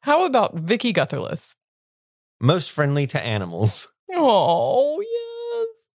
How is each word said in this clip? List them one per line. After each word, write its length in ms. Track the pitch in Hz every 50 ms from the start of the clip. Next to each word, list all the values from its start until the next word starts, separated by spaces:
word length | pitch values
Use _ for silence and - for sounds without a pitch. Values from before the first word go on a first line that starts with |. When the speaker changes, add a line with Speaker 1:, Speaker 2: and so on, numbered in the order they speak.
Speaker 1:
How 240 | _ 285 294 330 370
about 300 | 349 262 240 202 - -
Vicky 360 | 170 160 165 226 240 - 240
Gutherless? 640 | 185 170 135 - - 127 - - - - - - - _ _ _ _ _ _ _ _ _ _ _ _ _ _ _ _ _
Speaker 2:
Most 320 | 113 127 170 185 143 -
friendly 340 | - - 147 143 143 143 143
to 160 | 127 - 143 -
animals. 680 | 117 110 104 95 87 85 87 107 107 - - - - _ _ _ -
Speaker 1:
Oh, 880 | 370 349 311 262 214 185 147 - - - 117 - - 254 277 294 302 349
yes. 880 | 415 453 453 466 466 466 466 466 466 466 466 466 453 453 453 453 - _ _